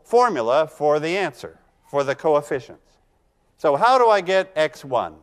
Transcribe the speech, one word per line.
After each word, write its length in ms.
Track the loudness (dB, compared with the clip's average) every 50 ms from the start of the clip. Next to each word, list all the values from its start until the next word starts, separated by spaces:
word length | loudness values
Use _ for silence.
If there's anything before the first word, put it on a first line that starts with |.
| _
formula 640 | -2 2 2 2 2 0 -2 -2 0 0 0 0 -2
for 320 | -4 -4 -2 0 0 0
the 160 | -2 -2 -4
answer, 420 | -4 -4 -6 -8 -10 -16 -18 -18 _ _ _ _ _ _ _
for 160 | -4 -2 -2
the 100 | -2 -4
coefficients. 720 | -2 0 0 0 0 0 -2 -6 -8 -8 -10 -18 -20 _ _ _ _ _ _ _ _ _ _ _ _ _ _ _ _
So 180 | -2 0 0
how 220 | 2 2 4 4 4
do 100 | 4 4
I 140 | 2 2 0
get 280 | 0 0 0 -2 -2 -2
X 260 | -4 -4 -4 -4 -10 -10
one? 340 | -6 -4 -4 -4 -4 -8 -16